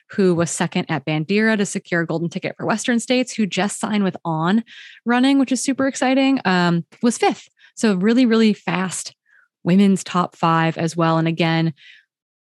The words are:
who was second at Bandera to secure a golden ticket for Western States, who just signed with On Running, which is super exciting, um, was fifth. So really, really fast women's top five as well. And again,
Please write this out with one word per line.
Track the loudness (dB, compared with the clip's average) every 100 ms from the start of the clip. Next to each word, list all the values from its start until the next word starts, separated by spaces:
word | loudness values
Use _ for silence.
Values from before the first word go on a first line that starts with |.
| _
who | 0 2 2
was | -2
second | -2 -2 -2 -4
at | -4 -4
Bandera | -4 -2 0 0 0
to | -2
secure | -6 -4 -4
a | -2
golden | -4 -4
ticket | -6 -10 -8
for | -4
Western | -2 0 -2
States, | 0 -2 -2
who | -4 -4
just | -2 -4 -4
signed | -4 -2
with | -2 -4 -6
On | -2 0 0 -2 -16 -20 -12 -2
Running, | 0 2 2
which | 2
is | -2
super | -2 -2 -2
exciting, | 0 0 2 2 0 2
um, | 2 2 0 -2 -2
was | -2 2
fifth. | 0 -2 -10 _ -20 -2
So | 0 2
really, | 2 4 4
really | 4 2
fast | 2 -2 -4 -4 -8 -12 _ _ _ _ _
women's | 2 4 4 2
top | -2 -4 -4 -2
five | 0 2 0 0
as | -4 0
well. | 2 2
And | 0
again, | 0 0 2 0 -4 -16 -20 _ _ _ _